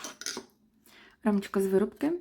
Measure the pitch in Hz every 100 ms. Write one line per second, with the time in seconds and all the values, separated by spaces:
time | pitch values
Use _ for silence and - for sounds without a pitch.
0 | - - - - - _ _ _ _ -
1 | - _ 220 202 202 202 196 190 220 -
2 | 285 349